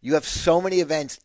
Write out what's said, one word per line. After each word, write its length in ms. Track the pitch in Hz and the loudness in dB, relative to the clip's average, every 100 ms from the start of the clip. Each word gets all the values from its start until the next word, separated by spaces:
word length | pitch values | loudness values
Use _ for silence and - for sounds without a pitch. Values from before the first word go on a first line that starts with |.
you 120 | 123 | -2
have 120 | 151 - | -2 -2
so 360 | - 180 170 | -2 2 2
many 180 | 190 185 | 2 0
events 380 | 156 156 139 - | 0 -2 -4 -12